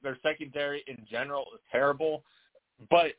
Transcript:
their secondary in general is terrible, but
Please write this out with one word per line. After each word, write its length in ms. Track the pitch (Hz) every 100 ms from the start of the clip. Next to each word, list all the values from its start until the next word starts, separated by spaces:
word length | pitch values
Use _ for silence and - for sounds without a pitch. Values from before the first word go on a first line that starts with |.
their 160 | 139 127
secondary 600 | 156 156 143 147 143 143 -
in 180 | 120 104
general 360 | 117 139 143 123
is 80 | 113 _
terrible, 520 | 120 143 143 160 151 _ _ _ _ _ _ 113
but 220 | 170 160